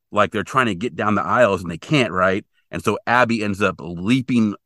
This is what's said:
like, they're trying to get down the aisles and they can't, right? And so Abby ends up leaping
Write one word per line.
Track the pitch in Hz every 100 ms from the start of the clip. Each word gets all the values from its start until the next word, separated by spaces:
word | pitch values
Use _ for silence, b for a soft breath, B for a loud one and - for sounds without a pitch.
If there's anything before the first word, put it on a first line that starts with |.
| _
like, | 101 101
they're | 107
trying | 92 135 123
to | 90
get | 117 87
down | 107 101
the |
aisles | 85 107 117 95
and | 90
they | 85
can't, | - 151 113
right? | 90 92 95 - _ _
And | -
so | - 101 -
Abby | 120 120 117
ends | 104 98
up | 101 85
leaping | 78 85 92 131 123 123 107 98